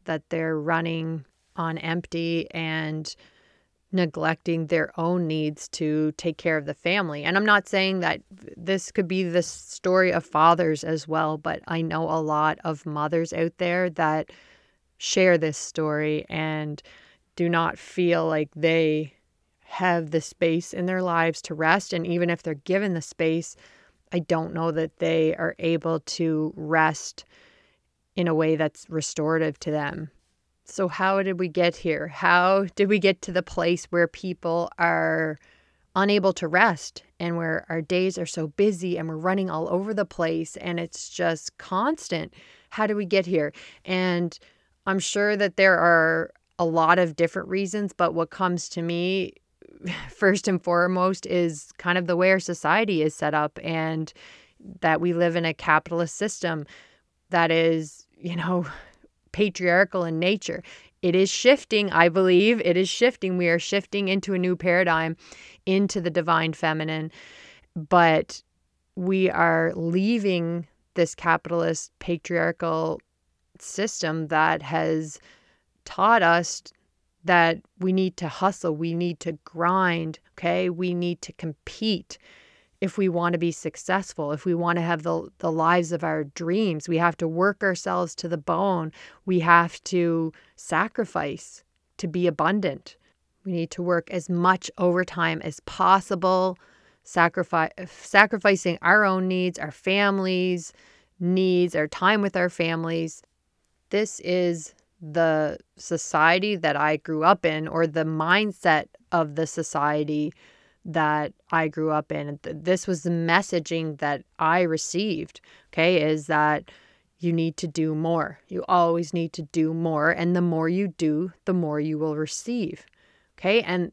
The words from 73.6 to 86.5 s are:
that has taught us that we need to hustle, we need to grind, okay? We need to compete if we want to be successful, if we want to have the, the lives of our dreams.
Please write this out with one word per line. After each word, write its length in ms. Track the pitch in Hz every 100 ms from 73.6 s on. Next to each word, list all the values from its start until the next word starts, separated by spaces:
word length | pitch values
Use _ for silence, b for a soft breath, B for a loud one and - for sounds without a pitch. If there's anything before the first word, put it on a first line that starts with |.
| - - 220 - 165 160 151
that 340 | 156 160 160
has 580 | 139 160 160 160 156 - b b b b b _
taught 380 | - - 208 233
us 420 | 170 170 170 - - _ _ _ _ _ 170
that 320 | 175 165 165 - -
we 120 | 185
need 260 | 190 185 -
to 100 | 170
hustle, 480 | - 190 - 170 151
we 180 | 165
need 260 | 170 175 160
to 120 | 170 151
grind, 760 | - 165 170 190 180 170 160 - _
okay? 360 | - 170 180 180
We 240 | 170 180
need 280 | 175 175 165
to 120 | -
compete 840 | - 160 143 - - 220 190 - - b b b b b b
if 140 | 190 -
we 100 | 185
want 240 | 170 175
to 80 | 170
be 120 | 170
successful, 800 | - 156 - - 190 190 - 147
if 100 | 147
we 100 | 185
want 220 | 170 170 175
to 60 |
have 220 | 165 165
the, 260 | 160 165 - -
the 140 | 170
lives 420 | 160 160 180 165
of 100 | 175
our 220 | 165 156 139
dreams. 640 | - 165